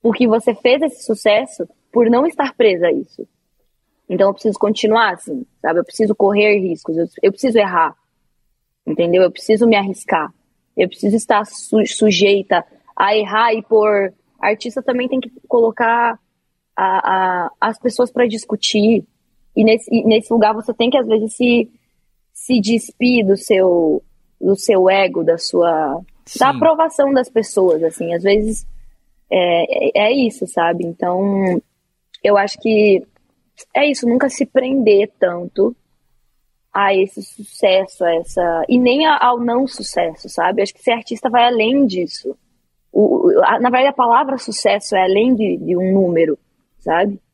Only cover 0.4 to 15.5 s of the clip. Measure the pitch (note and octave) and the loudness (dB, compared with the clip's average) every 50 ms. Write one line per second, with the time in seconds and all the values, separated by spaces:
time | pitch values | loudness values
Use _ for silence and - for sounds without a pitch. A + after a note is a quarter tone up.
0.4 | A3+ - A3+ - _ A#3+ B3 C#4 B3+ G#3+ B3 - - - A3+ G#3 - A3 G3+ G#3+ | 0 -2 -4 0 _ 0 2 2 0 -4 -4 -8 -8 -8 -8 -2 0 2 2 2
1.4 | C4 C4 - - F3 - _ _ _ _ _ A#3 A#3+ A3 A#3+ A#3+ C#4 E4+ E4 - | 0 -4 -10 -12 -12 -12 _ _ _ _ _ 2 2 4 4 2 2 0 -2 -2
2.4 | D4 C4 - _ A#3 G#3+ F#3 E3+ F3 E3+ D3+ - - _ _ - - _ _ _ | -6 -6 -2 _ 2 2 2 2 0 0 0 -2 -4 _ _ -18 -18 _ _ _
3.4 | _ _ _ _ _ _ _ _ _ _ _ _ _ _ F3+ F3+ G3 G3 G3 - | _ _ _ _ _ _ _ _ _ _ _ _ _ _ -2 0 0 0 0 -2
4.4 | - A3 G3 - - G#3 G#3+ - - G#3+ A3 A3+ A3+ G#3 F3+ F3 - - D#3 B2+ | -4 -4 -2 0 -2 -2 -2 -2 0 2 2 2 2 0 -2 -6 -10 -12 -12 -12
5.4 | B2 _ _ _ - D#3 E3 F3 E3+ - - - A3 G#3 G#3+ _ G3+ G3 G#3 G3+ | -12 _ _ _ -4 -2 -2 -2 -2 -4 -4 -4 -2 -2 0 _ 0 0 2 2
6.4 | G#3 G#3+ G#3 G#3 F#3 F#3 E3 D#3 - - D#3+ E3 E3+ E3+ _ - - G3 G3 - | 2 2 2 0 -2 -4 -6 -8 -8 -6 -4 -4 -4 -6 _ -2 -2 -2 -2 0
7.4 | - C4 A3+ A3+ G3+ F#3+ F3+ E3+ E3 D3+ - _ _ _ _ _ _ _ _ _ | -4 0 2 2 0 2 0 0 -2 -2 -4 _ _ _ _ _ _ _ _ _
8.4 | _ _ _ _ _ _ _ _ _ - D#3 D3+ E3+ E3+ E3+ F3+ F#3 F3 - - | _ _ _ _ _ _ _ _ _ -8 -2 -2 0 2 2 2 2 2 0 -6
9.4 | - - A3 G#3+ A#3+ A#3 A3 G3+ G3 G3 F#3 - - - F#3+ E3 D3+ D3+ _ _ | -2 -2 0 2 4 4 2 2 0 -4 -8 -12 -6 -4 -4 -4 -4 -6 _ _
10.4 | _ _ _ _ _ _ _ - F#3 F3+ - - - G#3 G3 A3+ - _ A#3 G#3 | _ _ _ _ _ _ _ -2 -2 -2 -2 -4 -2 -2 0 -2 0 _ 0 0
11.4 | G#3+ G#3 - - - - - A3 G#3+ - - - A3 G#3+ G3 F3 G3 G3 G3+ G3+ | 0 -4 -12 -18 -10 -2 0 0 0 0 -2 0 2 2 2 4 2 2 2 2
12.4 | G3 _ G3 F3 - _ _ _ _ _ _ - F#3+ G3 G#3 A3 G#3 F#3+ G3 G#3+ | 0 _ -2 -2 -2 _ _ _ _ _ _ -2 0 0 0 0 -2 -2 -2 0
13.4 | A3+ A#3 A3 A3+ G#3+ _ A3+ A3 G#3 G#3+ G#3 G3+ G3 F#3+ - _ _ _ _ _ | 0 0 0 -2 -4 _ 0 2 2 2 2 0 -2 -4 -6 _ _ _ _ _
14.4 | - G3+ G#3+ G#3+ - A#3+ A3+ C4+ - - B3 B3 B3 B3 - C4 B3+ A#3 _ - | -4 -4 -2 -2 -6 -8 -8 -6 -4 -4 -4 -2 -4 -4 -4 -6 -6 -8 _ -20
15.4 | _ _ | _ _